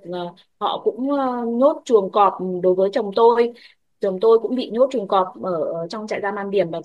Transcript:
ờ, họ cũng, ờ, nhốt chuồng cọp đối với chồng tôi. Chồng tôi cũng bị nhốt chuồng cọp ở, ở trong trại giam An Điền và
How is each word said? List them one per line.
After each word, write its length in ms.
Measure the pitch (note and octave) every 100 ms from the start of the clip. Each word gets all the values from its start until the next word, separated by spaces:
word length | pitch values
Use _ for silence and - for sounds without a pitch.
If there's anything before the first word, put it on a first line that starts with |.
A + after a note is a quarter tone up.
| E3+
ờ, 220 | F3 F3 - _ _
họ 200 | G#3 -
cũng, 260 | - - C4
ờ, 340 | C#4+ C4 B3 A#3
nhốt 360 | A#3 C#4 D#4
chuồng 260 | - A3+ F#3+
cọp 260 | G3+ G3 - F#3 F3+
đối 120 | F3+
với 160 | F#3 G3
chồng 180 | G3+ G#3 G3
tôi. 360 | A#3 A#3 A#3+ A#3+ - _ _ _
Chồng 180 | G3+ F#3
tôi 180 | A3 A3+
cũng 160 | A3+
bị 160 | B3+ -
nhốt 180 | A3 C4
chuồng 160 | C4 G3
cọp 340 | G3 F#3 -
ở, 120 | F#3+
ở 320 | E3+ C#3+ E3 E3+
trong 160 | A3 G#3+
trại 140 | G3+
giam 160 | G3+ G#3
An 140 | G3+
Điền 200 | G3 E3+
và 100 | E3